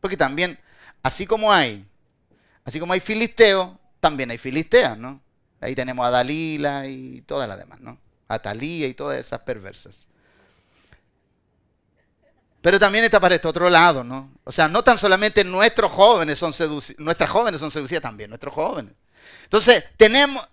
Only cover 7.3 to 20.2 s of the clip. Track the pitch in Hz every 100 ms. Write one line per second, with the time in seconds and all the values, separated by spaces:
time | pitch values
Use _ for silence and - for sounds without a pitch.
7.3 | 143 123 98 92 - 120 123 _ _ _
8.3 | 113 - 107 143 170 143 123 143 135 123
9.3 | 120 - 113 95 - - 92 _ _ _
10.3 | _ _ _ _ _ _ _ _ _ _
11.3 | _ _ _ _ _ _ _ _ _ _
12.3 | _ _ _ 170 190 202 202 226 214 185
13.3 | 175 165 156 175 170 175 143 120 131 135
14.3 | _ - 131 160 185 233 233 208 190 214
15.3 | 208 185 185 220 233 202 - 202 226 156
16.3 | 147 170 143 160 151 - - 151 170 151
17.3 | 196 233 160 156 151 135 165 131 104 104
18.3 | 110 135 147 165 175 104 _ _ _ -
19.3 | - - 202 220 226 - _ 214 247